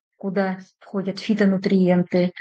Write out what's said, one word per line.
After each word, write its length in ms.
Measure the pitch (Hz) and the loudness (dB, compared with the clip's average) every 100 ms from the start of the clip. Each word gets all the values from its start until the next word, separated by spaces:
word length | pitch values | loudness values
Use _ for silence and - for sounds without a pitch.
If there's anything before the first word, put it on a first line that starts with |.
| _ _ 196 | _ _ -6
куда 320 | 185 190 190 - _ | -2 -2 -4 -12 _
входят 400 | - 196 190 190 | -10 -6 -6 -8
фитонутриенты 1120 | - 208 202 190 202 196 180 180 180 180 180 - | -4 0 2 2 0 2 4 2 2 0 0 -4